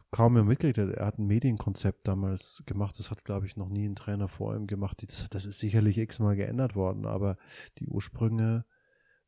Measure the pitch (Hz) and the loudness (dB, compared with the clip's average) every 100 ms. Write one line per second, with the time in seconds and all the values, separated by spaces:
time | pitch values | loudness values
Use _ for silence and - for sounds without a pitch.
0 | _ - 117 120 104 135 156 117 98 - | _ 4 6 8 6 4 2 2 0 0
1 | 101 - 101 110 135 110 - 95 98 - | -2 -2 2 2 2 0 -2 0 -2 0
2 | - 95 95 95 - - - 101 101 - | -2 0 0 -2 -6 -10 -6 -4 -4 -6
3 | - 104 - 98 98 - 95 101 104 98 | -10 -10 -6 -4 -4 -6 -6 -2 -4 -4
4 | - 101 95 - 107 107 104 101 101 - | -6 -4 -4 -4 -4 -4 -4 -4 -4 -6
5 | 104 - 101 98 101 - 110 107 104 98 | -10 -10 -8 -8 -8 -4 2 4 6 4
6 | 113 - 107 101 101 120 127 98 92 101 | -2 0 2 2 0 0 0 0 0 -2
7 | 107 101 101 92 - - - - - - | -4 0 0 -2 -8 -20 -20 -10 -4 -4
8 | - - 113 113 110 113 - _ _ _ | -6 -2 0 2 2 0 -4 _ _ _
9 | _ _ | _ _